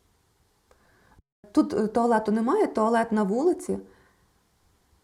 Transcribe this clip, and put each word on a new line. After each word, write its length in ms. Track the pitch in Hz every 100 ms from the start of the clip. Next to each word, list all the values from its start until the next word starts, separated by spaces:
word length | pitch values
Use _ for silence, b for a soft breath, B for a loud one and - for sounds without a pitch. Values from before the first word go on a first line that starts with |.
| _ _ _ _ _ _ _ b b b b b _ _ -
Тут, 220 | 302 -
е, 140 | - 214
туалету 440 | 233 233 220 220
немає, 360 | 220 226 415 -
туалет 440 | 226 214 233 226
на 120 | 214
вулиці. 560 | 196 233 349 330 - 196 b b b b b b _ _ _ _ _ _